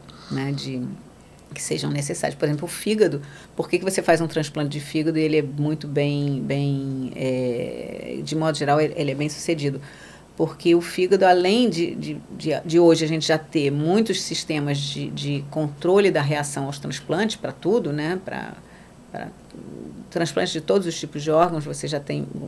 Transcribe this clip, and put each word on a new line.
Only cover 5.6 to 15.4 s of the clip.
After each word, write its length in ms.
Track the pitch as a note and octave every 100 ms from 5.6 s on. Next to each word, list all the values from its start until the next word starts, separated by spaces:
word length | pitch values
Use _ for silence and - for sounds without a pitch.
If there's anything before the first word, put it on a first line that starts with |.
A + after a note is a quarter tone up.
| D3 D3+ D3
bem, 540 | C#3+ C#3+ C#3+ C#3+ C3+
bem, 680 | C#3 C#3 C#3+ C#3 C3+ C3+ B2+ -
eh, 1000 | C3 B2+ B2+ A#2+ - - - - - C3
de 120 | D3 D#3
modo 220 | D#3+ D3+
geral, 200 | C#3+ D3
ele, 140 | D3+ E3+
ele 140 | C#3+
é 40 |
bem 140 | C3+ D3+
sucedido? 500 | - - E3 C#3+ C3+ - - - - - -
Porque 380 | D#3 - E3+
o 60 | E3+
fígado, 440 | E3+ - F3+ F#3+
além 460 | F#3 F3+ F3+ A3+ A#3+
de, 240 | E3 F3
de, 220 | - D3+ D3 - G2
de, 240 | - -
de 160 | E3 E3
hoje 240 | E3+ E3
a 40 | D#3
gente 160 | D#3+ D3
já 120 | D#3
ter 320 | D#3 E3 C#3
muitos 500 | C#3+ D#3 G3+ A3 F3+
sistemas 560 | - D#3 - D3+ C#3+ C#3+
de, 300 | C#3+ C#3+ C#3+
de 340 | C#3+ C#3+ C#3+